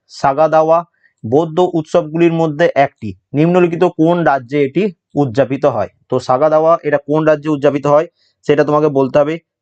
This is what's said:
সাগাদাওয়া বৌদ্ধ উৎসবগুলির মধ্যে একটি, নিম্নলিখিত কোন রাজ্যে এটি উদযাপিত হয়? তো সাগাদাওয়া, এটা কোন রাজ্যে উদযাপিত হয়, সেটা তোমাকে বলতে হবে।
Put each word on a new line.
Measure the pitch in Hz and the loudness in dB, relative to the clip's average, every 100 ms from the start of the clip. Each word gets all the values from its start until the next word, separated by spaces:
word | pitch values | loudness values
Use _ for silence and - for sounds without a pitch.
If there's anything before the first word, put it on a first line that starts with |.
| _ - | _ -4
সাগাদাওয়া | 139 139 156 156 160 170 170 _ _ _ | -2 0 2 2 2 0 -2 _ _ _
বৌদ্ধ | 110 139 165 160 180 165 | -2 0 0 -2 -2 -2
উৎসবগুলির | 151 175 156 165 170 165 | -2 -2 -2 0 0 2
মধ্যে | 160 143 170 135 139 | -2 0 0 2 -2
একটি, | - 107 92 _ 139 | -4 -14 -14 _ 0
নিম্নলিখিত | 165 180 175 170 185 - | 2 2 0 0 -2 0
কোন | 160 175 156 | 0 2 0
রাজ্যে | 139 120 147 139 | -2 -2 -2 -2
এটি | 151 208 - _ 143 | -2 -4 -6 _ -4
উদযাপিত | 135 110 123 135 147 | -2 0 -2 0 -2
হয়? | 117 92 _ _ | -2 -6 _ _
তো | 127 - | -6 -2
সাগাদাওয়া, | 127 156 156 160 165 147 | 0 2 2 2 0 0
এটা | 143 - | -4 -2
কোন | 156 156 | -2 0
রাজ্যে | 151 151 147 | 0 -2 -2
উদযাপিত | 143 139 147 | 0 0 2
হয়, | 147 170 _ _ _ - | 0 0 _ _ _ -2
সেটা | 147 147 | 0 2
তোমাকে | 151 151 135 | 2 2 0
বলতে | 131 147 | 0 0
হবে। | 143 165 - _ | 0 -4 -12 _